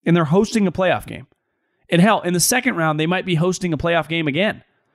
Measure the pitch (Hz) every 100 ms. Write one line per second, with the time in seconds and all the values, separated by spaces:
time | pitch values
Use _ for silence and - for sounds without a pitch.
0 | - 175 156 180 214 226 196 160 185 117
1 | - - - _ _ _ _ _ - 170
2 | 202 208 175 180 - 247 247 180 160 151
3 | 156 185 180 170 175 180 180 156 170 170
4 | 151 165 151 143 208 131 - _ _